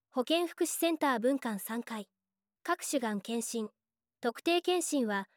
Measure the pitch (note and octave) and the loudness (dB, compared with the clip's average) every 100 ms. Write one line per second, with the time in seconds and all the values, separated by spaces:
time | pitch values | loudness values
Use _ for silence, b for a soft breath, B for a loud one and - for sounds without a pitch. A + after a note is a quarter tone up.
0 | _ - B3 D#4+ E4+ - E4 - E4 D#4+ | _ -4 2 2 2 0 -2 2 0 2
1 | D4 A#3+ A#3 C#4 A#3+ G3+ - A#3 A3+ A3 | 2 2 2 0 -2 -6 -6 -8 -6 -10
2 | G3+ _ _ _ _ _ - F4+ - C#4+ | -12 _ _ _ _ _ -2 -2 0 -2
3 | A#3 G#3 - A#3 A3+ A#3 G#3+ _ _ _ | 0 -4 -4 -4 -2 -4 -6 _ _ _
4 | _ _ A#3+ A3+ - E4+ F4 F4+ E4 D4 | _ _ -4 0 2 2 4 2 2 0
5 | A3+ G3+ G3 | 2 0 -4